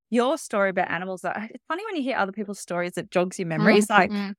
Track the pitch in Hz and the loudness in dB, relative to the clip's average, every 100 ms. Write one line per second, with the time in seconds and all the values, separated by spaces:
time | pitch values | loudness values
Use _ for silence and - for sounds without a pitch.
0 | _ 233 240 302 - 214 196 185 - 170 | _ 0 2 -2 -2 0 2 0 -2 -2
1 | 185 185 180 - 220 247 - 320 440 359 | -6 -6 -6 -6 -8 -12 -8 -8 -6 -4
2 | 262 226 190 196 202 202 - 175 175 180 | -2 -2 -2 -4 -10 -10 -6 -4 -4 -6
3 | - 180 180 - 170 160 175 214 208 208 | -4 -2 -2 -2 -4 2 6 6 6 6
4 | 190 208 202 | 4 2 -6